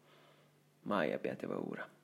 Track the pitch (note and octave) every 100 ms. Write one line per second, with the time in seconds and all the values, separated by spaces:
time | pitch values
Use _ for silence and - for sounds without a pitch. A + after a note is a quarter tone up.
0 | - - - - - _ _ _ - G2+
1 | D2 - - C2 G1+ G1+ G1+ - - -